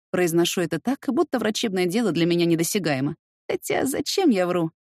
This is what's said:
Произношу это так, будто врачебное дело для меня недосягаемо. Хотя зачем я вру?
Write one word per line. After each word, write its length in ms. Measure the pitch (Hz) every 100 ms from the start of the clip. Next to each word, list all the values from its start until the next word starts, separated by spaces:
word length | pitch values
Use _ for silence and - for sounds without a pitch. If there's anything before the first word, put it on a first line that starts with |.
| -
Произношу 500 | 185 175 170 170 -
это 180 | 165 165
так, 280 | - 277 -
будто 320 | 247 349 247
врачебное 460 | 220 - 233 180 180
дело 260 | 208 220
для 140 | 165 170
меня 200 | 175 170
недосягаемо. 720 | 160 165 208 165 131 143 165 _ _ -
Хотя 380 | 392 - - 269
зачем 420 | 294 - - 359
я 160 | 190 180
вру? 260 | 175 165 _